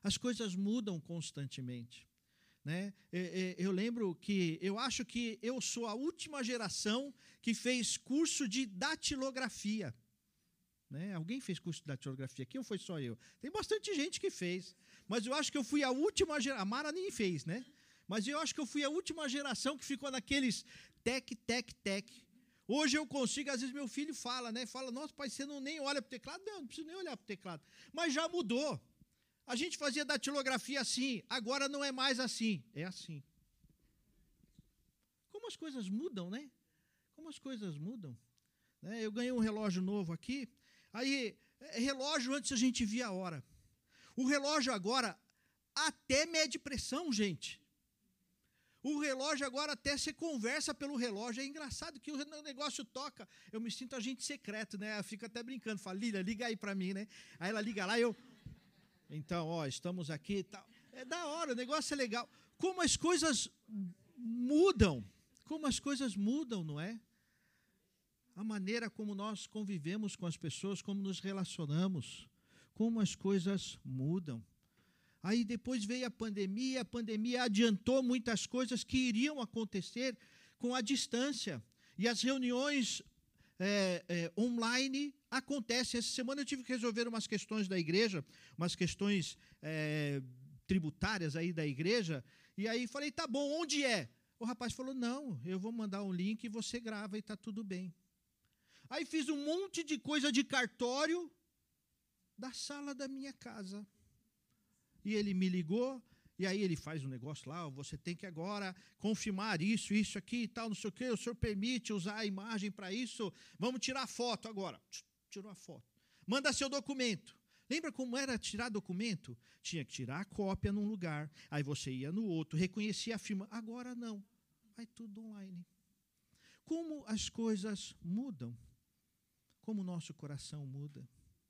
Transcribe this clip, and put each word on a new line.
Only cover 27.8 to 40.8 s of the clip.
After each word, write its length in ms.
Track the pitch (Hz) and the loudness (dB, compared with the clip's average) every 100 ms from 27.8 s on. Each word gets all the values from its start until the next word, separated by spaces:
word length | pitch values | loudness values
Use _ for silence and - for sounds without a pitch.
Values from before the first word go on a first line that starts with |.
| - | -12
Mas 200 | 294 339 | 0 2
já 160 | 269 330 | 4 2
mudou. 520 | 349 214 240 294 156 - _ - _ _ _ - | 0 2 2 2 -2 -8 _ -20 _ _ _ -4
A 80 | |
gente 240 | 233 339 - | -2 -2 0
fazia 260 | 285 269 | 0 0
datilografia 760 | 285 294 269 285 262 254 - 277 | 0 0 0 0 2 0 0 -2
assim, 420 | 240 - 269 220 - | 0 2 0 0 -2
agora 400 | 254 220 277 277 | -2 0 0 0
não 160 | 285 | 0
é 80 | 285 | 0
mais 280 | 262 269 247 | 2 2 4
assim, 420 | 254 - 226 175 - | 2 2 2 0 -4
é 100 | 135 | -6
assim. 380 | 180 - - 151 - _ _ _ - _ _ _ _ _ _ _ _ - _ _ _ _ _ _ _ | -6 -8 -10 -12 -12 _ _ _ -20 _ _ _ _ _ _ _ _ -20 _ _ _ _ _ _ _
Como 160 | 403 453 | -8 -8
as 100 | - | -6
coisas 320 | 320 262 185 | -6 -4 -2
mudam, 420 | 208 339 202 175 | -2 -2 -4 -6
né? 200 | 233 285 _ _ _ _ _ _ | -6 -10 _ _ _ _ _ _
Como 140 | - 320 | -16 -14
as 100 | - | -10
coisas 400 | 269 247 196 147 | -8 -6 -6 -4
mudam. 380 | 170 247 156 120 _ _ _ _ _ _ | -6 -8 -10 -12 _ _ _ _ _ _
Né? 220 | 175 226 | -8 -4
Eu 80 | 220 | -2
ganhei 200 | 208 247 | 0 0
um 60 | 247 | 2
relógio 440 | 220 214 214 180 | 2 2 0 2
novo 300 | 185 208 170 | 0 0 -2
aqui. 360 | 165 - 277 233 _ _ _ | -4 -4 -4 -4 _ _ _